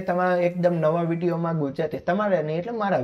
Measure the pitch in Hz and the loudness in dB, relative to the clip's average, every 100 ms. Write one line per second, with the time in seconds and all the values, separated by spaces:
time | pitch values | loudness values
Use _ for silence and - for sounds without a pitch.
0 | 185 180 180 180 175 180 175 170 156 170 | 0 0 2 2 2 2 2 2 2 2
1 | 170 170 175 170 170 165 139 139 156 139 | 0 0 0 0 -2 0 -2 -2 -4 -4
2 | - 190 208 175 151 160 220 233 202 156 | -2 0 2 0 0 -4 -4 -4 0 0